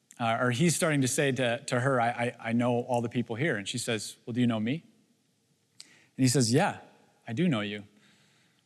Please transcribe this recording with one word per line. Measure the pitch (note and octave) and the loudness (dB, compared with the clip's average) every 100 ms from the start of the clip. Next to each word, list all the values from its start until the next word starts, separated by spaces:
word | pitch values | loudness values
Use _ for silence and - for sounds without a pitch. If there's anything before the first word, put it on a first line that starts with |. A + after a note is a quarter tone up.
| - - | -20 -6
uh, | A#2 A2+ | -2 0
or | B2+ | 2
he's | A#2+ E3+ D3+ | 2 2 2
starting | F3 D3 | 0 2
to | C3 | 2
say | - C#3+ | 2 0
to, | C3 B2 A#2 - | 2 0 -2 -2
to | B2+ | -2
her, | B2+ C3 | 2 2
"I, | A#2 | 2
I, | A#2 A#2+ - | 0 -4 -4
I | A2+ | -2
know | A#2 B2 A#2+ | 0 2 0
all | B2 B2 | 0 -2
the | A#2 | -2
people | B2 A#2 A2+ | -2 -4 -2
here." | E3 A2+ | -2 -4
And | F#2+ | -6
she | B2 | -6
says, | A#2+ A2 - - | -4 -4 -6 -14
"Well, | - | -8
do | A#2+ | 0
you | B2 | 0
know | A2+ | 0
me?" | G#2+ D#3 - _ _ _ _ _ _ _ _ - | -2 -4 -8 _ _ _ _ _ _ _ _ -20
And | - - _ - | -20 -20 _ 0
he | C3 | 2
says, | C#3 A2+ | 4 4
"Yeah, | B2+ F#3+ G#2 - - _ _ - | 4 2 -2 -12 -20 _ _ -8
I | |
do | A#2 F3+ | -2 0
know | A2+ | 0
you. | G#2 G#2 G2+ _ _ _ _ _ _ _ | -2 -6 -12 _ _ _ _ _ _ _